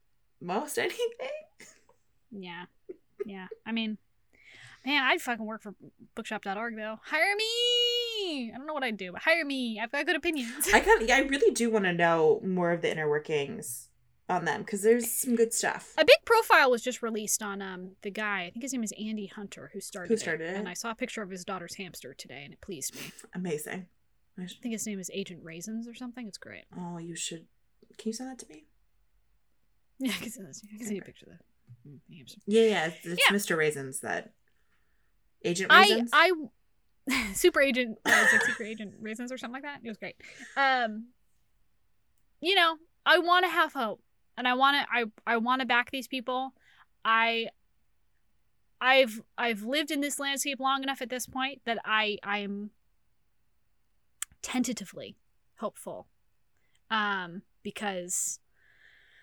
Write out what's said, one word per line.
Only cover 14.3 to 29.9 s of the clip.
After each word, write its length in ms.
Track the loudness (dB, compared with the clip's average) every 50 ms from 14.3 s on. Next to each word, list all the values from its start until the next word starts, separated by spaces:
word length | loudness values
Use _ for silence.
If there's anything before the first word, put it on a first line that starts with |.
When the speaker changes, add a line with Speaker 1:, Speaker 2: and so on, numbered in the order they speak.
| -2 -2 0
Speaker 1:
them, 180 | -2 -4 -4 -4
'cause 160 | -6 -6 2
there's 280 | 6 6 6 6 4 -2
some 260 | -4 -2 0 0 2
good 160 | 2 2 2
stuff. 400 | 2 -2 -2 -2 -4 -4 -10 -6 0 2
Speaker 2:
A 60 | 8
big 100 | 8 8 8 8
profile 460 | 4 4 4 6 6 6 6 8 6
was 100 | 4 2
just 220 | -2 -6 -6 -4
released 400 | -6 -4 -4 -4 -2 -2 -4 -4
on, 180 | -4 -8 -8 -8
um, 360 | -8 -10 -10 -10 -12 -14 -16 _
the 100 | -12 -10
guy, 340 | -6 -4 -4 -2 -2 -4 -4
I 60 | -6
think 120 | -10 -10
his 100 | -8 -6
name 100 | -4 -4 -4
is 80 | -6 -6 -8
Andy 280 | -8 -6 -6 -6 -8
Hunter, 440 | -10 -12 -14 -14 -14 -14 -16 -16 -14 -14
who 60 | -14
started 280 | -12 -10 -12 -12 0 0
Speaker 1:
Who 60 | 0
Speaker 2:
it. 60 | 0
Speaker 1:
started 280 | 0 -2 -4 -4 -4 -6
it? 80 | -6
Speaker 2:
And 100 | -6 -6 -6
I 40 | -8
saw 160 | -8 -8 -8
a 40 | -6
picture 260 | -6 -8 -8 -6 -10
of 60 | -10 -10
his 160 | -10 -12 -8
daughter's 300 | -8 -8 -8 -10 -12 -12
hamster 400 | -14 -14 -14 -14 -16 -18 -18 -18
today, 280 | -18 -18 -16 -16 -16 -16
and 100 | -18 -20
it 60 | -18
pleased 320 | -14 -14 -12 -10 -10 -10 -10
me. 180 | -10 -14 -16 -16 -20 -20 -14 -10
Speaker 1:
Amazing. 540 | -8 -4 -4 -4 -4 -6 -8 -10 -10 -12 -14 _ _ _ _ _ _ _ _ _ -14
I 80 | -14
should 120 | -12 -14 -10
Speaker 2:
I 20 |
think 100 | -8 -8
his 140 | -6 -6 -6
name 140 | -6 -8 -8
is 100 | -8 -8
Agent 320 | -8 -8 -10 -10 -12 -16 -16
Raisins 420 | -16 -14 -14 -12 -8 -8 -8 -8
or 60 | -10 -12
something. 320 | -14 -14 -12 -12 -12 -14 -14
It's 100 | -14 -16
great. 260 | -16 -18 -18 -18 -20 _ -14 -12
Speaker 1:
Oh, 180 | -10 -10 -10
you 180 | -10 -10 -10 -10
should. 320 | -8 -8 -8 -8 -12 -14 _ _ _ _ _ _ _ -20 _ -20 -10
Can 100 | -8 -8
you 40 | -8
send 160 | -8 -10 -12
that 80 | -14 -16
to 100 | -18 -20
me? 160 | -20 -20 -20 _ _ _ _ _ _ _ _ _ _ _ _ _ _ _ _ _ _ _ _ _ _ _ _ _